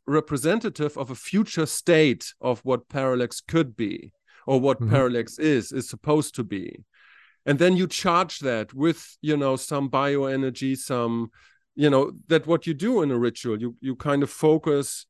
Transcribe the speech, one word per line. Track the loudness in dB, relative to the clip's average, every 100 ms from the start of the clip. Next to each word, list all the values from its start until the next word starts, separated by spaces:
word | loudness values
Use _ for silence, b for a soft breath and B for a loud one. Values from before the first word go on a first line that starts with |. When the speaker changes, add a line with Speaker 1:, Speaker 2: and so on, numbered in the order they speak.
| -2
Speaker 1:
representative | 0 0 -2 0 0 -2 -4 -4 -6
of | -10
a | -12
future | -2 0 0 -2 -4
state | -2 4 6 4 2 -6 -6
of | -4 -2
what | -2 -2 -4
parallax | -4 -2 0 -2 -6
could | -2 -2 -2 -4
be | -6 -6 -14 _ b b 0
or | 2
what | 2 2
Speaker 2:
Mm-hmm. | 2
Speaker 1:
parallax | 2 2 0 -4 -2
is, | 0 2 0
is | -6 -8
supposed | -6 0 0 0 -6
to |
be. | -6 -8 -8 -14 _ b b b b b -2
And | 2
then | 4 4
you | 0
charge | -2 0 0 0 -4
that | -4 -4 -4
with, | -2 -2 -2 -8 _
you | -2 0
know, | 0 -2
some | -4 -4 -2
bioenergy, | 0 0 0 0 -2 -2 -4 -4 -4
some, | -4 -2 -2 -2 -6 b b b _ 0
you | 4
know, | 4 2 -4 0
that | 0 2
what | 0 0
you |
do | -2 0 2
in | 2
a | 2
ritual, | 0 -2 -4 -4
you, | -6 -8
you | -8 -6
kind | -2 0
of | 0
focus | 0 2 2 2 -2 -2 -10 -16